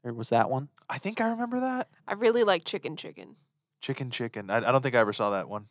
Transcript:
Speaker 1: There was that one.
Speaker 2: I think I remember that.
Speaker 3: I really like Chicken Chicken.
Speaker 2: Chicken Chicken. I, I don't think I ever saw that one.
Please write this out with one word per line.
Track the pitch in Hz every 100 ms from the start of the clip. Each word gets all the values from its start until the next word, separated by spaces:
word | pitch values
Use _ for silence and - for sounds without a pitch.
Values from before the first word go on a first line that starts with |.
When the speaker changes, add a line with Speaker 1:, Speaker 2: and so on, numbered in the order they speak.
Speaker 1:
There | 123
was | 117 113
that | 117 110
one. | 131 143 _ -
Speaker 2:
I | -
think | 190 226
I | 226
remember | 226 240 247
that. | 262 254 - _ -
Speaker 3:
I |
really | 202 226 233
like | 208 180
Chicken | - 196 139 156
Chicken. | - - - - _ _ _ _
Speaker 2:
Chicken | - 135 127
Chicken. | 113 117 107 98
I, | 110
I | 110
don't | 131
think | 127 120
I |
ever | 107
saw | 104 104
that | 98 76
one. | 104 107